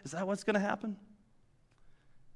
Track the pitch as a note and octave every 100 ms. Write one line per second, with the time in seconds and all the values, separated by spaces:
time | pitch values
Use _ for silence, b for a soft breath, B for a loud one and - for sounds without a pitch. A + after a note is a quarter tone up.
0 | C3+ E3 F#3+ G3 - G#3 G3+ G#3 A3+ G3
1 | - - - - - - - - - -
2 | - - -